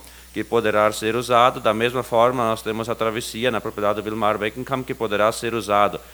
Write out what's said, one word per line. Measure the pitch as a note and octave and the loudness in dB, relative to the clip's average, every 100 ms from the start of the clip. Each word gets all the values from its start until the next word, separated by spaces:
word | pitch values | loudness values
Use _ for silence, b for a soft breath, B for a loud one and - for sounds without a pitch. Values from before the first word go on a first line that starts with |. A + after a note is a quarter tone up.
| B B B | B B B
que | G#2+ | -10
poderá | G#2+ A#2 G#2+ G#2 G#2+ | -2 0 2 4 2
ser | G#2+ A2 A#2 | 2 -2 -2
usado. | A#2+ A#2+ B2 C3 | 2 4 6 4
Da | A2+ G#2+ | 0 0
mesma | A#2+ B2+ | 0 -2
forma, | A#2 A#2 A#2+ B2+ | 0 2 4 2
nós | A2+ A2 | 0 -2
temos | A2 A2 A2+ | -4 -4 -6
a | A2+ | -2
travessia | A2+ G#2+ - A2 B2 | -2 -2 -6 -4 -2
na | G#2+ | -2
propriedade | A2+ G#2+ G#2 G#2+ | -4 -2 -2 -2
do | |
Vilmar | G2+ A2 G#2 G#2+ | -4 -2 0 0
Beckenham, | G#2+ B2 B2+ C3 | -2 -6 -6 -6
que | B2+ B2+ | -6 -6
poderá | A2+ G2+ G#2+ | -2 2 2
ser | - A#2 | 0 -4
usado. | A2+ G2+ G#2 G2+ D#2+ B | -4 2 4 4 0 B